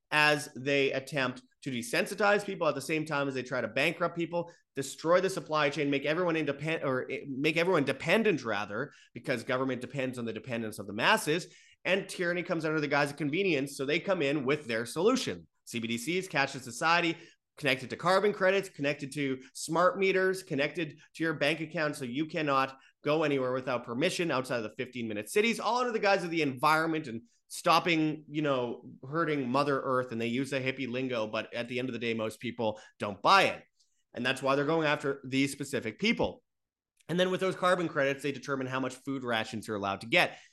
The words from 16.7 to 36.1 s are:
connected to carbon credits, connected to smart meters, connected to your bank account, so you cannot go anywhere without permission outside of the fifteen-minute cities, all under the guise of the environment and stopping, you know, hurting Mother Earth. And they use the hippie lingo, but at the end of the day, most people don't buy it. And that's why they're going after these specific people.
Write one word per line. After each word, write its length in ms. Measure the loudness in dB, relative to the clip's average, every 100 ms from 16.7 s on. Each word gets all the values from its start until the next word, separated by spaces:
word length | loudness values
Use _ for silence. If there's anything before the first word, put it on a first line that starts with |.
| -2 2 4 2 -2 -10 _ _ -4
connected 320 | 0 0 -2
to 60 | -4
carbon 380 | 2 4 4
credits, 340 | 2 2 2 0
connected 460 | -2 -2 -2 -4
to 260 | -4 -2 -4 -8
smart 440 | -12 -2 4 4 4
meters, 460 | 2 4 2 0
connected 540 | -2 -2 0 -2 -6 -8 -16 -4
to 80 |
your 100 | -4
bank 280 | 2 2 2
account, 340 | -2 -2 -2 -2
so 80 |
you 220 | -4 -4 -4
cannot 520 | -2 2 2 2 -2 -20 _
go 220 | 0 2
anywhere 300 | 2 2 0
without 320 | -2 -2 -4 -2
permission 440 | 0 0 0 0
outside 280 | 0 0 -2
of 60 |
the 120 | -4 -6
fifteen-minute 520 | -8 -6 -6 -4 -2
cities, 280 | 2 2 2
all 200 | 0 0
under 160 | 0
the 40 | 0
guise 280 | 4 2 2
of 40 |
the 120 | 0
environment 680 | 0 2 4 4 2 -2 -4
and 140 | -10 -12 _ -16
stopping, 800 | -2 4 4 6 4 4 0 -6
you 120 | -2
know, 400 | 2 2 0 -4 -12 -16 -6
hurting 400 | -2 0 0 2
Mother 320 | 2 4 2
Earth. 300 | 2 0 0
And 80 | -2
they 80 | -2
use 220 | 0 -2
the 100 | -2
hippie 320 | -2 -4 -4
lingo, 360 | -4 -2 -2 -2
but 240 | -4 -4
at 160 | -6 -4
the 100 | -4
end 80 | -4
of 60 |
the 60 | -2
day, 140 | -2
most 280 | -2 -2 -4
people 360 | -8 -4 -2 -4 -8 -8
don't 220 | -6 0
buy 220 | 6 6
it. 200 | 6 0 -10 _ _ _ _
And 120 | -6 -2
that's 180 | 0
why 120 | 2 2
they're 100 | 2
going 200 | 2 2
after 360 | 0 -2 -6
these 300 | -2 0 0
specific 440 | 0 -6 -4 -4 -2
people. 460 | 0